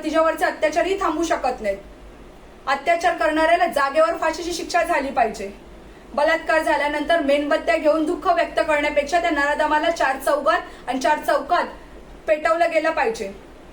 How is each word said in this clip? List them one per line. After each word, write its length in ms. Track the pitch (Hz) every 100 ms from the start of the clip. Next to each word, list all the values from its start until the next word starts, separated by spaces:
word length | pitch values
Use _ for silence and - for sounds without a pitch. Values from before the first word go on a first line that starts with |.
तिच्यावरचे 400 | 311 320 320 311
अत्याचारही 560 | 339 302 311 311 339 392
थांबू 220 | 349 311
शकत 380 | 330 330 254 -
नाहीत. 180 | 214 196 - - - - - - - - -
अत्याचार 480 | 277 339 339 349
करणाऱ्याला 520 | 339 320 311 320 349 349
जागेवर 500 | 294 277 294 320 330
फाशीची 360 | 320 311 339
शिक्षा 300 | 349 - 349
झाली 260 | 330 311 269
पाहिजे. 440 | 262 220 - 202 - - - - - -
बलात्कार 480 | - 302 320 320 320
झाल्यानंतर 580 | 320 294 285 302 285 339
मेणबत्त्या 560 | 277 285 294 311 - 330
घेऊन 280 | 294 311
दुःख 280 | 302 - 381
व्यक्त 280 | 339 - -
करण्यापेक्षा 600 | 311 294 294 294 277 349
त्या 100 | 339
नराधमाला 600 | 294 277 294 302 302 330
चार 260 | 339 285 269
चौघात 440 | 320 294 285 349 - - -
आणि 120 | 262
चार 180 | 277 302
चौकात 460 | 294 294 269 339 254 - - - - - -
पेटवलं 420 | 302 320 330 339
गेलं 160 | 330 311
पाहिजे, 420 | 311 240 - 196 202 - - -